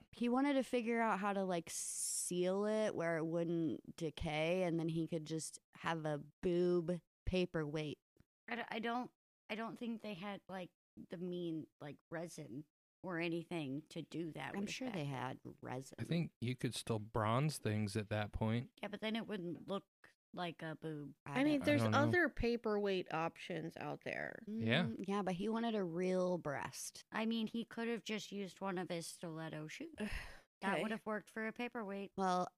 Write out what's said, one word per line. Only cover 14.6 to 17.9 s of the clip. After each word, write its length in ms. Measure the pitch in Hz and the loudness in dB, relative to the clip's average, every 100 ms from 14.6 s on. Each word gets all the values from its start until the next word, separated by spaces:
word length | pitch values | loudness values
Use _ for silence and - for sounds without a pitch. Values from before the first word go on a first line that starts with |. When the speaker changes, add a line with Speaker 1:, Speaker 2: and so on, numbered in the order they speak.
Speaker 2:
with 80 | 208 | -4
Speaker 1:
sure 160 | - 262 | -4 -4
Speaker 2:
back 80 | 196 | -2
Speaker 1:
they 60 | |
Speaker 2:
then. 80 | 143 | -2
Speaker 1:
had 260 | 127 127 - 123 - | -2 -4 -6 -12 -12
resin. 360 | 120 127 139 - | -6 -6 -6 -6
Speaker 3:
I 40 | |
think 260 | 113 170 160 - | 0 2 2 -2
you 140 | 117 127 | -2 0
could 180 | 127 - | -2 -2
still 240 | - 113 | -2 -2
bronze 580 | 107 117 107 120 156 - | 0 2 4 4 2 2
things 380 | 107 107 104 | 0 2 2